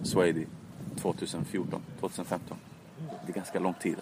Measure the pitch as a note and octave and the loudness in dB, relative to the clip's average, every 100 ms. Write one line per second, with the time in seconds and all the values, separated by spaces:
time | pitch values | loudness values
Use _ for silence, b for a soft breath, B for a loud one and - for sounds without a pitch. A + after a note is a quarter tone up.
0 | - G2 F2+ E2 D#2+ - - - - - | 2 6 8 6 0 -6 -14 -10 -6 0
1 | F#2+ E2 - F2 - G2 F2 - - - | 2 2 0 -2 0 0 0 -2 -6 -4
2 | F#2+ - F2+ F2+ - - - - - - | -4 -2 -2 -2 -2 -10 -10 -18 -16 -10
3 | D#3+ - - G2 F#2 F#2+ F#2 F2+ F#2 D#2+ | -8 -8 -4 -4 0 2 2 2 0 0